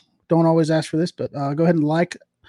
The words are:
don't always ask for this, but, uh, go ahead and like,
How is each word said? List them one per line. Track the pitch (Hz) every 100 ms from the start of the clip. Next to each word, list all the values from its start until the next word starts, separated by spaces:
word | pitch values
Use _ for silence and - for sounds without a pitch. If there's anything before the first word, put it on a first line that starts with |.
| _ _ -
don't | 165 165
always | 165 156
ask | 160 151
for | 156
this, | 175
but, | - 127
uh, | 135 139
go | 143
ahead | 165
and | 170
like, | 147 160 175 - _ _